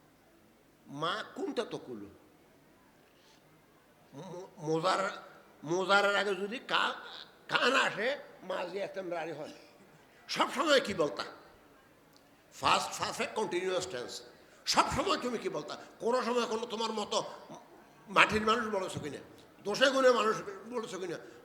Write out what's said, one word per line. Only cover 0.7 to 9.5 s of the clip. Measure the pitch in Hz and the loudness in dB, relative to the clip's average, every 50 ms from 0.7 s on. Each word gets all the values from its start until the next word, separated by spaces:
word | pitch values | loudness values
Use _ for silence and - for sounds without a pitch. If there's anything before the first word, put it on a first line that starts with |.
| _ _ - | _ _ -20
"মা | - 139 143 160 170 196 220 208 - - | -16 -10 -6 -4 -4 -4 -4 -6 -10 -10
কুনতা | 254 381 339 240 247 214 | -8 -6 -6 -4 -4 -6
তাকুলু।" | - 160 127 - 127 120 104 101 101 - - - - - - - - - - _ - - - _ - - - - _ _ - - - - - _ - - - _ _ - _ _ _ - _ - - - | -6 -6 -10 -10 -10 -12 -12 -12 -14 -18 -20 -20 -20 -20 -20 -20 -20 -20 -20 _ -20 -20 -20 _ -20 -20 -20 -20 _ _ -20 -20 -20 -20 -20 _ -20 -20 -20 _ _ -20 _ _ _ -20 _ -20 -20 -18
মো-, | 175 180 185 175 180 190 190 - 208 | -18 -16 -14 -12 -14 -14 -14 -14 -6
মোজার-, | 156 151 160 165 160 185 180 190 190 202 226 - - - - - - - - - - | -2 0 2 2 4 4 4 4 2 -2 -4 -6 -12 -16 -20 -20 -20 -20 -20 -12 -6
মোজারের | 147 170 185 190 175 196 202 196 202 202 | -2 -2 0 4 6 6 6 6 6 4
আগে | 190 196 208 196 | 4 2 2 0
যদি | 180 202 202 233 269 | -2 -2 -4 -6 -6
কা-, | - - 165 180 202 214 - - - - - - - - - - - - | -4 0 0 2 2 2 -2 -4 -10 -14 -16 -16 -16 -18 -20 -18 -6 0
কান | - - 285 247 269 | 2 4 4 6 6
আসে, | 262 240 190 - 180 214 254 285 - - - - - - | 6 4 2 0 0 -2 -2 -2 -4 -6 -14 -18 -14 -8
মাঝি | 185 185 185 185 175 175 196 | -6 -4 -4 -4 -4 -6 -6
এস্তেমরারি | 190 - - 196 190 170 175 165 156 165 156 | -6 -6 -6 -8 -6 -6 -4 -6 -4 -6 -6
হয়। | 143 156 - | -8 -10 -12